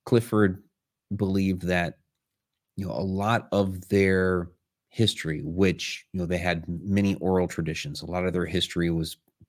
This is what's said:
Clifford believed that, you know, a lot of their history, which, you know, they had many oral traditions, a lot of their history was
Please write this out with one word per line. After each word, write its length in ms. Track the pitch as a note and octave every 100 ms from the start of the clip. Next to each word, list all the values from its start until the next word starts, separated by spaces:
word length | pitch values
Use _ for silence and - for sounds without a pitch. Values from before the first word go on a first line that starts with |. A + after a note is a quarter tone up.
| -
Clifford 580 | A#2+ A#2 A2 G2+ F#2 - _ _ _ - G2
believed 480 | G2 G2 F#2+ F2+
that, 340 | F2 F2+ E2+ - _ _ _ _ _ _ _ -
you 80 | -
know, 80 |
a 100 | A#1
lot 440 | F#2+ F#2+ G#2 A#2 -
of 380 | G2+ G2 F#2 -
their 600 | G2+ F#2+ F#2+ F#2 F2+ E2+ _ _ _ _
history, 520 | - A2 - D#2+ D2+
which, 600 | D2 F2 F#2+ D#2+ - - -
you 60 | F#2
know, 60 | F2
they 120 | F2+
had 260 | F2 E2+ E2+
many 480 | E2+ G2+ G2 G2 F#2+
oral 320 | F2+ F#2 F2
traditions, 540 | - D#2 D2+ C#2+ D2
a 40 | E2
lot 200 | F2+ F2+
of 80 |
their 120 | F2+ E2
history 440 | F2 - E2+ E2+
was 280 | E2 D#2+ - _ _